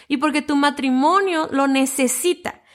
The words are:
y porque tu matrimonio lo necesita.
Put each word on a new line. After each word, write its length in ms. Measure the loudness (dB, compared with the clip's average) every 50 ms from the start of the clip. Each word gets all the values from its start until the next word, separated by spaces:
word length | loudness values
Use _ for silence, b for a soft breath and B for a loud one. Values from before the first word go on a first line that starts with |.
| B B
y 100 | -2 -2
porque 260 | 0 0 -2 -2 -2
tu 120 | 0 0
matrimonio 920 | 2 2 0 0 0 -2 0 2 2 2 4 2 2 2 0 0 -2 -2 -2
lo 160 | -2 0 0 2
necesita. 920 | 2 2 0 0 0 0 -2 0 -2 -2 -2 -2 -2 -2 -6 -10 -12 -12 b b